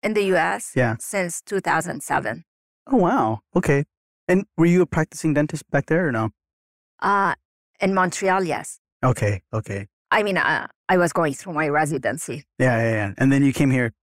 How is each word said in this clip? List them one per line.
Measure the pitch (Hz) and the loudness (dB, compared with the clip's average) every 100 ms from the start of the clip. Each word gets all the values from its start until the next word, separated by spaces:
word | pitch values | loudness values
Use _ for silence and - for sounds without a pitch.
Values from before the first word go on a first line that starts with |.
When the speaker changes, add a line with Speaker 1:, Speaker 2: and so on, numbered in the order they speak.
Speaker 1:
In | 214 208 | 0 0
the | |
U | 196 180 | 2 2
S? | 165 202 - - | 2 -2 -4 0
Speaker 2:
Yeah. | 120 113 | 0 -2
Speaker 1:
Since | - 202 175 - | -6 -4 -4 -6
two | - 196 | -6 -4
thousand | - 160 175 160 | 0 -2 -2 -8
seven. | - 139 123 127 - _ _ _ - | -4 -4 -4 -8 -14 _ _ _ -2
Speaker 2:
Oh, | 254 | 2
wow. | 175 262 113 110 _ - | 2 2 0 -2 _ -4
Okay. | - 143 147 _ _ _ - | 2 0 0 _ _ _ 0
And | 185 208 - | 0 0 0
were | 165 | 4
you | 175 | 4
a | 175 | 2
practicing | - 160 - 160 | 0 -4 -4 -2
dentist | 143 151 151 - | 0 0 -4 -4
back | 139 139 | -4 0
there | 156 165 | 0 0
or | |
no? | 117 110 - _ _ _ _ _ _ | 0 -4 -6 _ _ _ _ _ _
Speaker 1:
Uh, | - 302 294 - _ _ _ _ | 0 2 2 -2 _ _ _ _
in | 190 | -2
Montreal, | 190 185 - 196 185 | 2 0 0 0 0
yes. | 185 143 - - _ _ | 0 -4 -8 -18 _ _
Speaker 2:
Okay. | 131 127 104 101 _ | 0 0 0 -2 _
Okay. | 110 - 98 98 _ _ | -8 -6 -10 -10 _ _
Speaker 1:
I | - | 0
mean, | 208 180 | 0 0
uh, | - 147 - _ - | 0 -2 -4 _ 0
I | 185 | 2
was | 175 | 2
going | - 160 135 | 0 -2 -4
through | - | -8
my | 151 156 | -4 0
residency. | 147 151 147 120 135 - 131 - _ | 0 0 -2 -4 -6 -8 -12 -14 _
Speaker 2:
Yeah, | 131 117 | 2 2
yeah, | 113 | 0
yeah. | 110 101 95 | 0 -4 0
And | 135 | 2
then | 139 139 | 4 4
you | |
came | 127 143 | 4 2
here. | 131 120 - | 2 0 -4